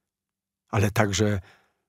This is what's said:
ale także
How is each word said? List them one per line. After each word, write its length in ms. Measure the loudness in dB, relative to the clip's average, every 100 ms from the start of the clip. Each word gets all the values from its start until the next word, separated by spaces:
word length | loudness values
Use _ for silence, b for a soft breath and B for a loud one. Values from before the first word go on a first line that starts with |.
| _ _ _ _ _ _ _
ale 220 | -2 0
także 500 | 0 0 0 0 -2 b b b b